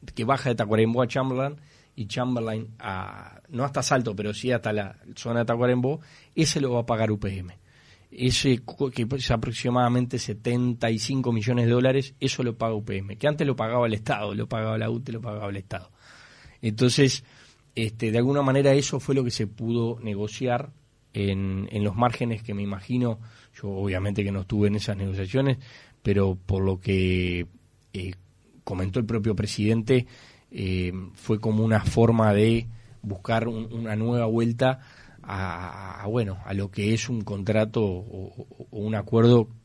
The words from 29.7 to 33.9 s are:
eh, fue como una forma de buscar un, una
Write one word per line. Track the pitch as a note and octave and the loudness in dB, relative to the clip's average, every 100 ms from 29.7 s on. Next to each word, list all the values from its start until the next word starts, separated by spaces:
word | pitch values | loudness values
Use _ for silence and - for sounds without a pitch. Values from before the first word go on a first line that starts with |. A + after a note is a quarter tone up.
| A2+ A2 B2+ A#2+ - - - _ | 2 4 2 2 -10 -20 -20 _
eh, | - F#2+ F#2 F2+ F#2 F#2+ | -8 -2 -2 -2 -6 -12
fue | - - G#2+ | -16 -2 0
como | A2+ G#2+ | 2 2
una | A2 A2 | 4 4
forma | - - A2+ A#2 A2 | 2 4 6 6 6
de | G#2 A2 A2+ A2+ - - - | 6 6 4 0 -12 -20 -14
buscar | G#2+ G2 - A2+ A2+ | -10 -8 -2 0 0
un, | A2+ A2+ | -4 -8
una | A#2 A2+ | -8 -4